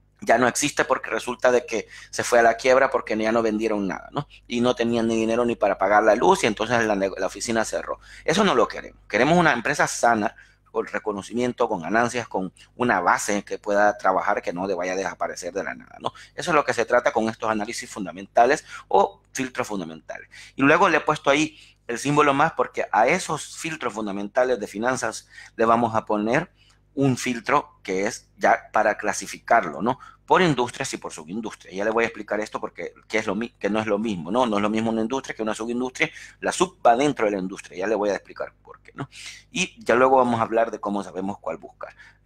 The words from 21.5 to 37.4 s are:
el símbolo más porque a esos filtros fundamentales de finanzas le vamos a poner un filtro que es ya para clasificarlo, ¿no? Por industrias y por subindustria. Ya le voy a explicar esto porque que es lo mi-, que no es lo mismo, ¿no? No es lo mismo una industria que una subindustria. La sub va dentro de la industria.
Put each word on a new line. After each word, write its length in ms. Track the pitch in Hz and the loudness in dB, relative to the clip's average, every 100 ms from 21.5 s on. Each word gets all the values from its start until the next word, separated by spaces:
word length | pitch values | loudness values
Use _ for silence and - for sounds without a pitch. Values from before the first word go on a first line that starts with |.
| - - _ - | -4 -20 _ -10
el 100 | 117 | -6
símbolo 360 | 139 147 147 | 0 4 4
más 200 | 139 160 | 4 2
porque 320 | - - - - | 0 -4 -4 0
a 160 | 101 120 | 2 4
esos 500 | 175 - 151 - - | 2 -2 -8 -8 -10
filtros 360 | 165 156 127 | -10 -6 -6
fundamentales 680 | 107 107 98 98 - 127 120 | -6 -6 -6 -4 0 0 0
de 80 | 101 | -4
finanzas 600 | 101 120 127 117 - - - - - | -4 -2 -2 -4 -8 -16 -20 -10 0
le 100 | 113 | 4
vamos 300 | 117 120 110 | 4 2 -2
a 100 | - | -2
poner 460 | 107 107 139 175 _ _ _ _ | -2 0 0 -2 _ _ _ _
un 240 | - 139 120 | 0 2 2
filtro 600 | 127 117 107 143 - _ | -2 -4 0 0 0 _
que 240 | - 95 104 | -6 -2 -2
es 240 | - _ - | -6 _ 0
ya 320 | 101 107 - | 2 2 2
para 260 | 113 107 101 | 2 2 0
clasificarlo, 840 | 104 - 98 87 - 117 90 71 | -2 -4 -8 -8 2 2 2 -4
¿no? 180 | 107 127 - - - | -2 -4 -8 -10 2
Por 160 | 160 | 4
industrias 500 | 180 127 120 - 135 | 4 2 -2 -4 -8
y 40 | 107 | -8
por 140 | 85 | -10
subindustria. 640 | - 78 107 107 - 80 | -14 -10 -10 -10 -14 -12
Ya 100 | 92 | -4
le 60 | 107 | 0
voy 140 | 113 | 2
a 40 | 117 | 0
explicar 320 | 104 101 104 | -2 -6 -6
esto 200 | 107 - | -6 -8
porque 340 | 98 - 85 - - | -10 -12 -14 -14 -6
que 100 | 107 | -4
es 80 | 107 | -2
lo 100 | 98 | -4
mi-, 140 | 117 | -6
que 200 | - 98 | -6 -4
no 100 | 107 | -2
es 80 | 110 | 0
lo 100 | 101 | -2
mismo, 340 | 113 92 78 | -2 -4 -2
¿no? 140 | 117 123 | 0 2
No 120 | 101 | 2
es 40 | |
lo 80 | 104 | 0
mismo 220 | 110 113 | 0 -2
una 100 | 113 | -2
industria 340 | 110 135 - - | -2 -6 -8 -8
que 60 | |
una 140 | 110 107 | -6 -6
subindustria. 560 | 117 120 123 - - - - - | -6 -4 -6 -4 -6 -6 -20 -8
La 100 | 95 | -4
sub 260 | - 185 - 123 | 0 -2 2 4
va 100 | 117 | 4
dentro 300 | 147 127 107 | 2 2 0
de 60 | |
la 80 | |
industria. 400 | 101 | -2